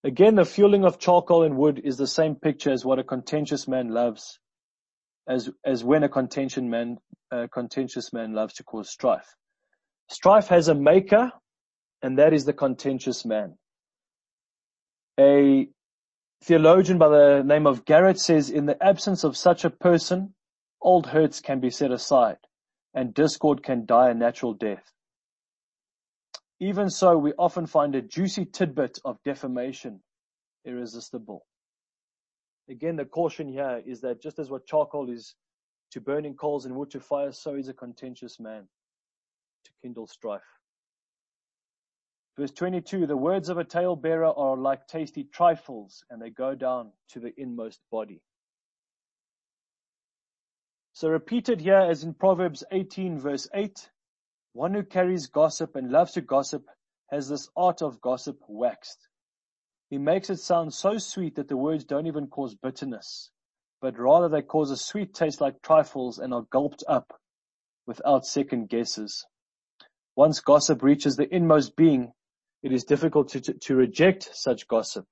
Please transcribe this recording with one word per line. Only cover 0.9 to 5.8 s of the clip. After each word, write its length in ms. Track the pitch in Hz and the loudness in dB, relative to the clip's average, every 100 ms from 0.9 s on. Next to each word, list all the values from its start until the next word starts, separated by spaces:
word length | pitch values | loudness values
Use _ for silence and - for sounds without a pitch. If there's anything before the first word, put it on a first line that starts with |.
| - | 2
charcoal 440 | - 175 175 170 | 2 2 4 4
and 120 | 160 135 | 4 2
wood 240 | 151 143 | 0 0
is 140 | 139 127 | -6 -4
the 120 | 135 | -2
same 280 | - 156 151 | 0 -2 0
picture 360 | 156 143 147 | -4 -2 -2
as 120 | 131 | -2
what 160 | 131 131 | 0 -2
a 40 | 131 | -2
contentious 600 | 127 127 151 147 143 - | -8 -4 -6 -4 -6 -4
man 220 | 131 123 | -4 -2
loves, 500 | 113 120 107 - - _ _ _ _ _ _ _ _ - | -2 -2 -4 -18 -20 _ _ _ _ _ _ _ _ -6
as, 200 | 127 117 - | -6 -6 -8
as 200 | - 127 | -4 -4